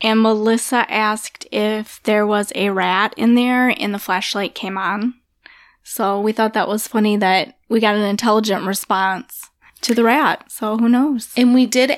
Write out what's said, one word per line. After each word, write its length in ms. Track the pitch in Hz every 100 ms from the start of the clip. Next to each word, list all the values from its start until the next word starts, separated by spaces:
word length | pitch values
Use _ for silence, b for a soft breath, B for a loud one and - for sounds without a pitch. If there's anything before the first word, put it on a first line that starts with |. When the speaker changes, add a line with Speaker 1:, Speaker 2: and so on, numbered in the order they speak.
Speaker 1:
And 220 | 226 220
Melissa 640 | 220 214 220 226 - 247 -
asked 560 | 214 214 214 - - -
if 500 | - 214 214 214 -
there 220 | - 214 208
was 260 | 208 202
a 160 | - 202
rat 440 | 190 180 185 214 -
in 180 | 226
there, 400 | 240 247 254 254 -
and 140 | 202
the 60 | 202
flashlight 560 | - 185 202 208 196
came 240 | - 190 196
on. 360 | 190 202 226 247 _ _ b b b b
So 380 | - - 190 196
we 120 | 208
thought 220 | 220 220
that 140 | 220 190
was 180 | 208 -
funny 300 | 226 214 208
that 400 | 190 185 - _ _
we 120 | 226
got 140 | 220
an 80 | 208
intelligent 640 | 208 202 240 214 214 190 180
response 800 | 196 - 190 190 185 - - - _ b b
to 140 | -
the 100 | 233
rat. 400 | 226 262 269 - -
So 280 | - 214 220
who 120 | 233
knows? 440 | 247 285 254 - -
Speaker 2:
And 180 | 247
we 100 | 247 254
did 260 | 247 254